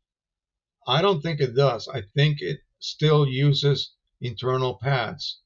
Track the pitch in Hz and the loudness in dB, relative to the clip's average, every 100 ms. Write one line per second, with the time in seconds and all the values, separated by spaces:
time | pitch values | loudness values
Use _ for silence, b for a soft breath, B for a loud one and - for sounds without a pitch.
0 | _ _ _ _ _ _ _ _ - 135 | _ _ _ _ _ _ _ _ -2 2
1 | 190 180 170 156 131 117 139 113 - 117 | 2 0 -2 -2 0 2 2 2 -6 -10
2 | 98 147 151 147 - 151 _ _ - - | -6 0 2 0 -4 -8 _ _ -14 -2
3 | 156 151 139 127 143 139 143 135 - _ | 2 4 4 2 2 4 2 0 -4 _
4 | _ _ 120 104 123 131 127 127 139 135 | _ _ -10 -6 -2 0 -2 -2 -2 -2
5 | 110 - - - | -2 -6 -12 -14